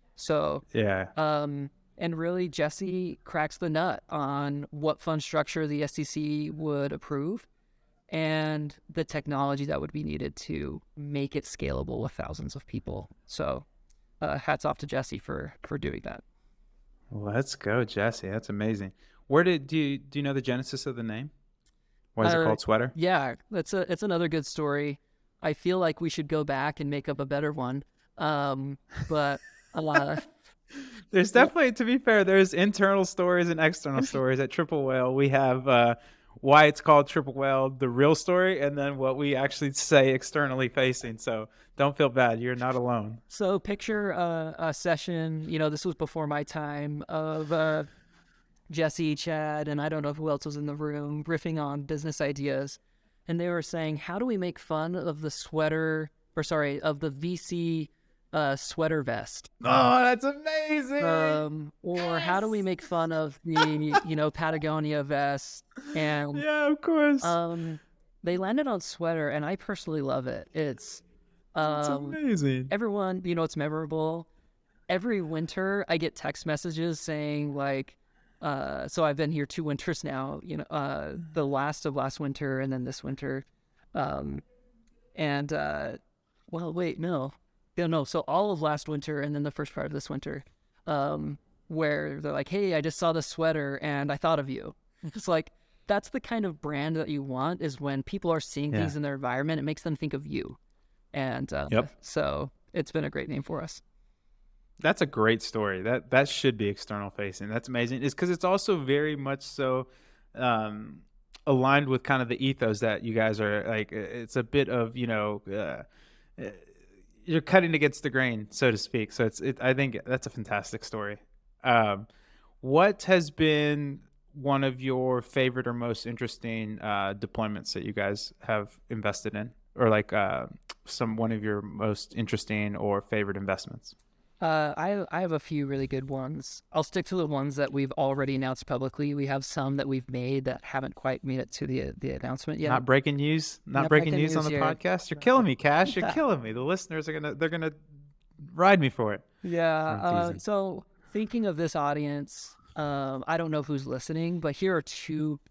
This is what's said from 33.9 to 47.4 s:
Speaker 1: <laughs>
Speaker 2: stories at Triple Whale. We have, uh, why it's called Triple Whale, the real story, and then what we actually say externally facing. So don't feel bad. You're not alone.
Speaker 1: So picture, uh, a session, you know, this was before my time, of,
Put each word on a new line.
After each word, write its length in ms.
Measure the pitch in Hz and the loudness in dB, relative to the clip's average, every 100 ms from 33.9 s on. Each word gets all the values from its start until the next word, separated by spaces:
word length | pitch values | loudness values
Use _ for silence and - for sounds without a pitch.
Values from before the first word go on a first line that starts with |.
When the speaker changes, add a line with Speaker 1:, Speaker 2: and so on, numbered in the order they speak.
| 135 | 0
Speaker 1:
<laughs> 100 | 269 | 0
Speaker 2:
stories 280 | 139 131 131 | 2 2 2
at 100 | 131 | 0
Triple 340 | - 156 156 | 0 0 0
Whale. 300 | 135 131 127 | 2 2 2
We 140 | 135 139 | 4 4
have, 380 | 135 131 127 131 | 6 4 4 6
uh, 280 | 123 120 117 - - _ - | 8 8 4 -4 -20 _ -2
why 260 | 135 151 151 | 8 10 10
it's 140 | 147 | 8
called 280 | - 147 139 | 8 8 8
Triple 260 | 165 135 | 2 -2
Whale, 360 | 135 135 135 135 | 0 2 2 2
the 180 | 131 131 | 0 0
real 260 | 120 143 | 6 6
story, 460 | 156 - 180 185 165 | 6 4 4 4 2
and 160 | 143 143 | 0 0
then 200 | 139 135 | -2 0
what 200 | 131 131 | 0 2
we 200 | 143 131 | 2 2
actually 360 | 135 - 143 | 0 0 -2
say 380 | - - 147 131 | -2 6 8 8
externally 580 | 131 - 151 139 131 127 | 4 0 0 0 0 0
facing. 500 | - 127 123 120 110 | 2 2 0 -6 -6
So 300 | - 113 110 _ _ - | -4 -4 -4 _ _ 0
don't 200 | 143 139 | 2 4
feel 120 | 139 | 4
bad. 320 | 123 120 113 | 6 4 4
You're 160 | 120 123 | 0 -2
not 180 | 127 | 0
alone. 460 | 127 123 117 104 113 - | 0 2 0 -2 -8 -10
Speaker 1:
So 300 | - 190 196 | -2 0 0
picture, 540 | - 202 - 214 202 | 0 -6 -2 -2 0
uh, 420 | 175 170 165 160 156 | 0 0 0 -4 -4
a 160 | 160 | -4
session, 760 | 147 180 156 - 165 160 156 156 | -2 0 0 0 -2 -2 -4 -2
you 100 | 160 | 0
know, 120 | 156 | 0
this 140 | 151 | 0
was 100 | 185 | -4
before 320 | 156 160 160 151 | -4 -4 -2 -2
my 160 | 147 | -2
time, 640 | 147 160 147 147 147 147 - | -4 -6 -6 -6 -4 -6 -6
of, 440 | 160 156 156 | -4 -2 -4